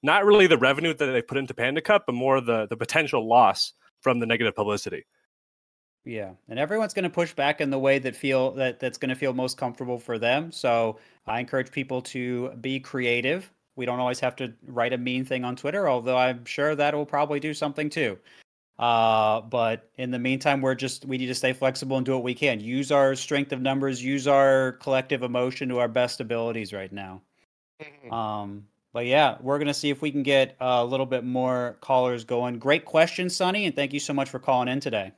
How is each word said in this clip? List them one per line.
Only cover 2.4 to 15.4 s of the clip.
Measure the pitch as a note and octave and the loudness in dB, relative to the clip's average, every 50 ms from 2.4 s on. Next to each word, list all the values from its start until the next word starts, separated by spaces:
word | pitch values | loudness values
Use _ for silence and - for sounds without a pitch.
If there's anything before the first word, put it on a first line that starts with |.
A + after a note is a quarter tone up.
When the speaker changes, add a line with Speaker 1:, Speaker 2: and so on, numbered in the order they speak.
Speaker 1:
the, | B2 A#2 A#2 A2+ G#2+ G2+ | 2 2 0 0 0 -2
the | A#2 | -4
potential | A2+ A#2 - - D#3+ D#3+ C#3+ - B2+ A2 | -6 -6 -2 0 0 0 2 0 -2 2
loss | A2 A#2 B2 A#2+ G2 F#2 - - - - _ _ _ _ _ | 6 8 8 8 8 6 2 -4 -6 -6 _ _ _ _ _
from | _ C3+ B2+ A#2+ | _ 0 0 2
the | A#2 | 0
negative | A2+ A#2 A2+ A#2 A2 - | 0 0 2 0 0 0
publicity. | - G#2+ G2+ G#2 G2 - G#2 F2+ D2+ - _ _ _ _ _ _ _ _ _ _ _ _ _ _ _ _ _ _ _ _ | 0 0 0 0 -2 -4 -6 -10 -10 -12 _ _ _ _ _ _ _ _ _ _ _ _ _ _ _ _ _ _ _ _
Speaker 2:
Yeah, | B2 A#2 A2 G2+ F#2+ F#2 _ _ - | -10 -10 -8 -8 -10 -12 _ _ -12
and | A2+ A#2+ | -4 -4
everyone's | C#3+ D3+ G3+ A3 A3 G3 - | -4 -2 0 -2 -2 -2 -2
gonna | G3+ F#3+ E3+ | -4 -4 -2
push | - - E3+ D#3+ - | -2 -2 -2 -2 -2
back | - C#3 C#3+ D3+ - | 0 0 0 2 0
in | D#3 C#3 | -2 -2
the | C#3 C3+ | -2 2
way | C3 C#3 C3+ C#3 | 4 4 2 4
that | C3 C3+ A#2+ | 2 -4 -8
feel, | - - C#3 C3+ C3 B2+ C3 - | -4 -2 0 2 2 2 0 0
that, | C3+ C3 B2+ A#2+ _ | -2 -2 -2 -2 _
that's | - B2+ A#2+ - | -6 -6 -6 -4
gonna | - C3 B2+ | -4 -4 -4
feel | B2+ D3 C3+ B2 | -2 -2 -2 -2
most | B2+ B2+ B2+ - - | -2 -4 -4 -4 -4
comfortable | C3+ B2 A2+ - C3 B2 B2 A#2+ | -6 -6 -6 -6 -6 -6 -6 -8
for | A#2+ - A#2+ A2+ | -6 -6 -6 -2
them. | A2+ A#2 B2 C#3+ D#3+ E3 | 2 2 2 2 0 -4
So | E3 - - C3 A#2 A#2 A2+ A2+ A2 - _ _ _ _ _ - | -10 -4 0 2 2 4 2 0 -2 -6 _ _ _ _ _ -6
I | A2 A#2+ | -6 -6
encourage | B2+ B2+ - C3+ B2+ C3 | -4 -2 -4 -4 -4 -4
people | - D3+ C3 C3 C3 B2+ B2 | -6 -8 -6 -4 -4 -6 -6
to | - - C3 B2 B2 B2 A#2+ A#2+ C3 B2 A#2+ | -6 -8 -6 -4 -4 -4 -4 -4 -6 -8 -8
be | A2+ C3 C3+ C3+ | -6 -6 -6 -6
creative. | C3 - - C3+ B2 A#2+ A#2+ A#2+ A#2+ C3 D#3 F#3 F#3 - _ _ _ _ _ | -8 -8 -6 -2 0 2 2 2 2 0 -2 -2 -6 -12 _ _ _ _ _
We | - B2 | -6 -4
don't | A#2+ B2 B2 | -4 -2 -2
always | B2+ B2 B2+ B2+ | -2 -2 -2 0
have | - B2+ A#2+ - | -2 -4 -2 -4
to | C3+ A#2+ - _ - | -10 -10 -10 _ -18
write | C3 B2+ A#2+ A#2 A#2+ B2+ | -10 -2 -2 0 0 0
a | B2 | -2
mean | B2 B2+ B2+ B2+ C3 | -4 -2 -2 -4 -2
thing | B2+ C3 B2+ | -4 -4 -4